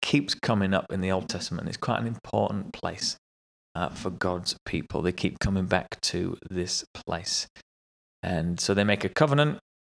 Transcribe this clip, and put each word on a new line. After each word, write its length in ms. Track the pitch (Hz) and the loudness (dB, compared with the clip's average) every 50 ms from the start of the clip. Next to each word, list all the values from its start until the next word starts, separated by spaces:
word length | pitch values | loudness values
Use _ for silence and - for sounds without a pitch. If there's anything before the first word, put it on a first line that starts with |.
keeps 320 | - - - 147 143 - - | 0 2 2 2 2 2 -4
coming 400 | - - - 113 101 98 95 98 | -2 0 0 2 2 4 4 2
up 140 | 92 - - | 2 0 0
in 80 | - 95 | -4 -2
the 120 | 92 95 | 0 2
Old 180 | 95 92 - - | 0 0 0 -2
Testament. 400 | - 92 - - 87 85 - 82 | -6 -6 -6 -6 -6 -6 -4 -6
It's 80 | - | -6
quite 240 | - - - 117 - | -4 -2 -2 0 0
an 60 | 117 | -2
important 680 | 117 117 110 - - - 107 101 101 104 101 - - - | -4 -6 -8 -6 -2 2 2 2 2 0 -4 -6 -8 -10
place, 420 | - - 90 85 - - - - - _ _ _ _ _ _ _ _ _ _ _ | -6 -6 -6 -4 -2 -4 -6 -6 -6 _ _ _ _ _ _ _ _ _ _ _
uh, 140 | 82 87 69 | -4 -4 -4
for 200 | - - - 95 | -4 -4 -4 -4
God's 460 | 90 - - 92 90 90 92 - - - _ | -2 0 0 0 0 0 -2 -4 -6 -6 _
people. 360 | - - 82 - - - 78 | -4 -2 -2 -2 -2 -2 0
They 100 | 80 90 | 0 0
keep 280 | 90 - - - - - | 0 0 -2 -2 -2 0
coming 260 | - 104 98 95 92 | 0 2 2 2 2
back 340 | 87 95 92 - - - - | 2 2 0 0 -2 -8 -4
to 360 | - - - 90 90 90 90 - - - | -4 -2 0 0 -2 -2 -6 -8 -10 -6
this 360 | 95 90 90 87 - - - - _ | -4 -4 -2 -2 -4 -6 -6 -8 _
place. 540 | - - - 85 85 87 - - - - - _ - - _ _ _ _ _ _ _ _ _ _ _ | -12 -6 -6 -6 -4 -4 -2 -2 -2 -2 -6 _ -20 -20 _ _ _ _ _ _ _ _ _ _ _
And 380 | - 90 90 80 82 87 87 85 | -2 0 0 2 2 0 0 0
so 140 | - - 101 | 2 2 4
they 100 | 101 104 | 4 6
make 200 | 104 104 101 - | 4 4 2 2
a 60 | 95 | -2
covenant. 500 | - - 156 147 143 143 147 151 - - - _ _ _ _ | 4 4 4 6 6 4 4 2 0 -4 -10 _ _ _ _